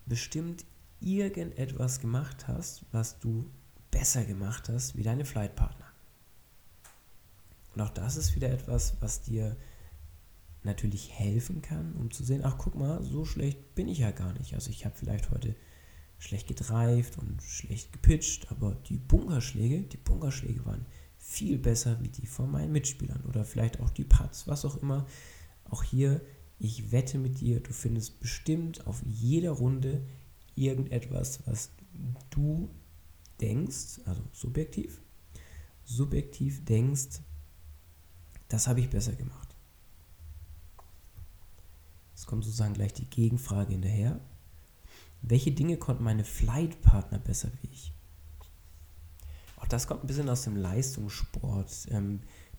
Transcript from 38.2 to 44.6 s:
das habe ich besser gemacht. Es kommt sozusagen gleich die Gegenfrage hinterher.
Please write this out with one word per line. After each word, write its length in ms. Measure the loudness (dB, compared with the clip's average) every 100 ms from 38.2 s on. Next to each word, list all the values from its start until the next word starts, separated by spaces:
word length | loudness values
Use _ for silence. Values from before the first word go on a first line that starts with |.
| -20 -20 -2
das 180 | 0 4
habe 140 | 4
ich 100 | 4
besser 220 | 2 0
gemacht. 420 | -2 -6 -8 -16 -18 -20 -20 -20 -20 -20 -18 -16 -16 -16 -16 -18 -20 -20 -20 -20 -16 -16 -16 -18 -18 -18 -20 -20 -20 -20 -16
Es 100 | -6
kommt 180 | -4
sozusagen 300 | -2 0 0
gleich 180 | 0 -2
die 160 | -2 -6
Gegenfrage 640 | 2 4 2 0 0 0
hinterher. 480 | 0 0 2 2 0 -8 -20 -20 -20